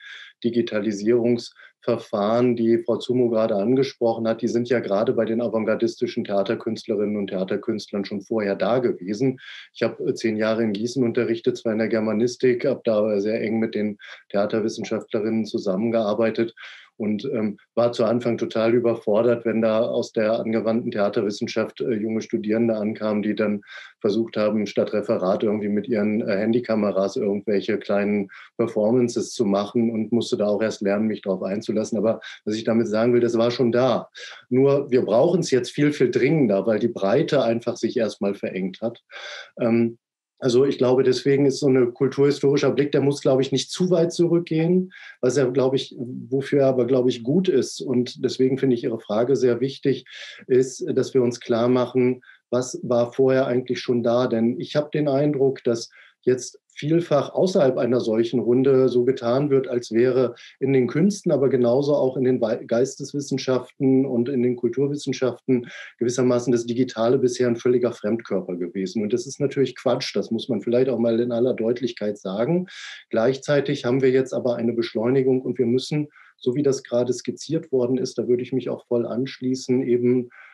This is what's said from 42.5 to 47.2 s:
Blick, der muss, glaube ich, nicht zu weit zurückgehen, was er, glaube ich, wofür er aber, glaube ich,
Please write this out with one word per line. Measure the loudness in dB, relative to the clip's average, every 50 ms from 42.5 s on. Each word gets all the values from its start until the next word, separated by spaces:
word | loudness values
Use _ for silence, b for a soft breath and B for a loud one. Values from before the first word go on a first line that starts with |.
| 2 4 2 2 2
Blick, | 2 0 0 0
der | 0
muss, | 2 2 0 0 2
glaube | 2 2 2
ich, | 2 0
nicht | 0 -4 -4 -4
zu | -4 -2 0 2
weit | 2 2 2 2 2
zurückgehen, | 0 0 2 2 0 0 0 -2 0 2 2 2 2 0 -2 B B B B B B 0
was | 0 2
er, | 2 2 2
glaube | 2 2 2 2 2
ich, | 0 -4 -6 -12 -12
wofür | -12 -10 -10 -12 -8 -4 -4 -4 -2 0 2 4 4
er |
aber, | 4 4 2 2
glaube | 2 2 2 2 2
ich, | 0 -2